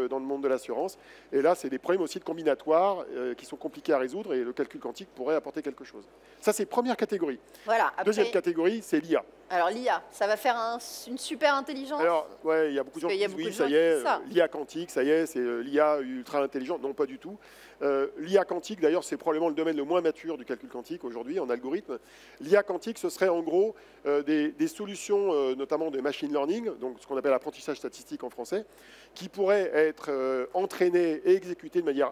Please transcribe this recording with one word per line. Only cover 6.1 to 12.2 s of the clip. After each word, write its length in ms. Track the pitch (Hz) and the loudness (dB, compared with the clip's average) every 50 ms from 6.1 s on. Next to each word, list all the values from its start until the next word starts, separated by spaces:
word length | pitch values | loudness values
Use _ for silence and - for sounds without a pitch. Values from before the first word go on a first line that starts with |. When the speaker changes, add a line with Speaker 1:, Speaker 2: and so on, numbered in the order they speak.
| - - _ - - - | -20 -20 _ -20 -12 -4
Speaker 1:
Ça, 100 | - - | 0 0
c'est 140 | 208 - 208 | 2 2 0
première 320 | - - 247 240 254 233 - | -2 0 0 2 2 0 0
catégorie. 420 | 220 - 214 190 170 147 131 113 - - - - - | 0 -2 0 0 0 -2 -2 -4 -8 -20 -20 -10 -2
Speaker 2:
Voilà, 260 | 208 226 226 185 143 | 0 2 4 4 2
après 160 | - - 190 | 0 0 0
Speaker 1:
Deuxième 260 | 202 214 214 202 - | 0 2 2 2 2
catégorie, 500 | - 185 - 175 170 160 165 185 220 226 | 2 0 2 0 0 2 2 2 2 0
c'est 180 | 208 - - 151 | -4 0 0 0
l'I 160 | 151 165 160 | 2 2 0
A. 80 | 131 - - - - - - | 0 0 -2 -14 -20 -10 -2
Speaker 2:
Alors, 200 | 180 175 170 180 | 0 2 2 2
l'I 180 | 208 233 254 240 | 2 0 0 0
A, 160 | 185 165 - - | 0 0 -2 -8
ça 160 | - - 208 202 | -6 -2 0 0
va 80 | 214 | 0
faire 220 | 208 - 254 240 233 | 2 2 0 0 2
un, 200 | 226 226 233 240 - - - - - 233 | 0 -4 -4 -6 -8 -12 -14 -14 -12 -10
une 100 | 247 269 | -10 -8
super 380 | - - 320 - 311 285 285 | -8 -8 -4 2 4 4 4
intelligence ? 460 | 277 269 294 294 269 269 262 302 285 | 4 0 -4 -8 -8 -8 -6 -4 0
Speaker 1:
Alors, 260 | - 170 170 156 | 2 2 2 2